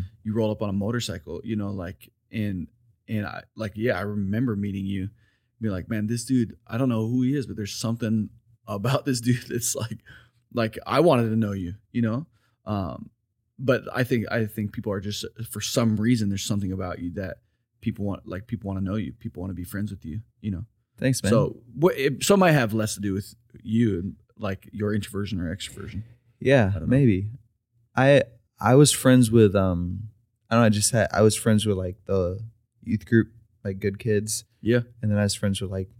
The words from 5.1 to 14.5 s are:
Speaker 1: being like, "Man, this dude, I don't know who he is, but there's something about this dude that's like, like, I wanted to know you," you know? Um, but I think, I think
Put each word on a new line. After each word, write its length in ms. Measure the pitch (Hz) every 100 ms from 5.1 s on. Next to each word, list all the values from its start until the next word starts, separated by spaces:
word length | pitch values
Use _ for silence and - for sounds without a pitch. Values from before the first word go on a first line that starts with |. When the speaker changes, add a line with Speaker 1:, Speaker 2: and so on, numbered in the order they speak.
| - _ _ _ _
Speaker 1:
being 120 | 110
like, 160 | 92 -
"Man, 160 | 110 107
this 180 | 120
dude, 320 | 117 131 113 - -
I 120 | 117
don't 100 | 131
know 180 | 110 110
who 140 | 127
he 120 | 127 143
is, 100 | 107
but 100 | 110
there's 180 | 104
something 560 | - 113 113 113 110 104 - _ _ -
about 380 | 101 117 131
this 160 | - 120
dude 220 | 117 120 -
that's 260 | 117 -
like, 240 | - 117 107 - - _ _ _
like, 240 | 117 110 - -
I 140 | 127
wanted 280 | 170 127 113
to 80 | 113
know 160 | 107
you," 220 | 98 87 101 _
you 80 | 120
know? 260 | 113 120 165 _ _ _
Um, 460 | - 104 85 - - _ _ _ _ -
but 260 | 135 123 -
I 80 | -
think, 200 | 127 120 104
I 160 | 113
think 260 | 107